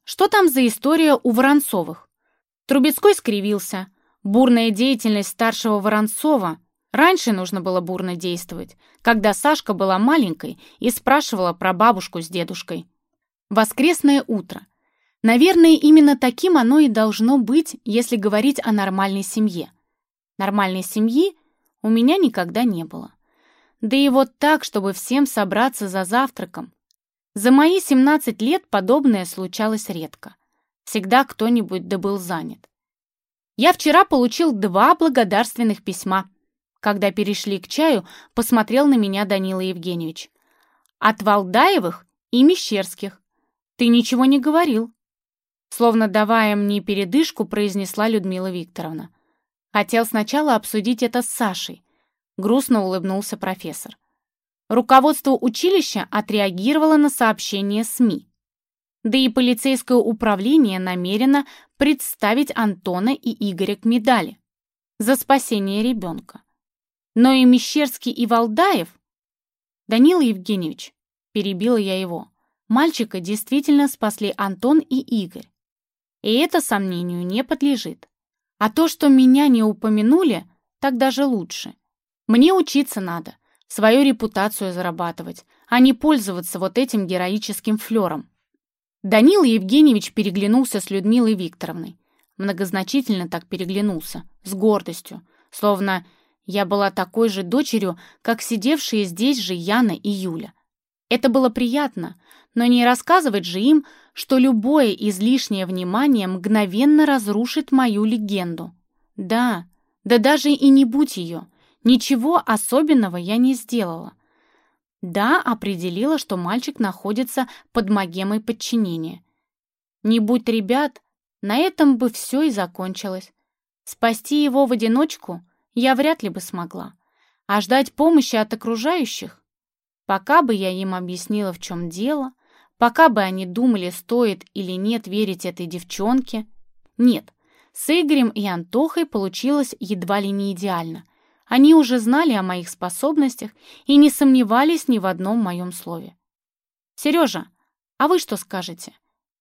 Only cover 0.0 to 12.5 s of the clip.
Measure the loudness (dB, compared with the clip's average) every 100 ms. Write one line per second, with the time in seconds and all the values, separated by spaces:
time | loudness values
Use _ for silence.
0 | -10 -2 0 4 2 2 0 0 0 2
1 | 4 2 2 2 4 2 2 -4 -6 -10
2 | _ _ _ _ _ _ -2 2 2 2
3 | 2 2 0 -4 -2 -4 -6 -10 -12 _
4 | _ _ 0 4 4 4 2 0 0 0
5 | -2 -2 -4 -2 -2 -2 -2 -2 0 0
6 | -2 -2 0 0 0 -8 _ _ _ 0
7 | 2 2 0 -2 -4 -6 -2 -4 -4 -6
8 | -6 -6 -6 -8 -10 -14 -16 _ _ _
9 | 0 2 2 2 0 0 -2 -2 0 0
10 | 2 2 0 -4 -10 -16 _ -6 -4 -2
11 | 0 0 0 -2 -2 -2 -4 2 2 2
12 | -4 -12 -8 -8 -8